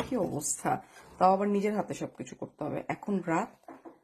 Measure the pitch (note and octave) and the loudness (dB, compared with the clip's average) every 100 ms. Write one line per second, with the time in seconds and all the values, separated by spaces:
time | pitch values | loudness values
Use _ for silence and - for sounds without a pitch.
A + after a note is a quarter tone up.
0 | - B3 E3+ C#3+ D3+ - D#3+ - - - | -4 -2 -2 -2 -4 -2 -2 -2 -4 -20
1 | - - F#3 F#3+ G3+ G3+ G#3 G#3 - - | -10 4 6 6 4 2 2 0 -2 -6
2 | D#3+ - - - - - D3+ D3+ - - | -8 -10 -12 -12 -12 -8 -6 -6 -6 -6
3 | - F#3+ E3+ E3 A#3 - - - - - | -2 -2 0 0 -2 -8 -20 -20 -20 -20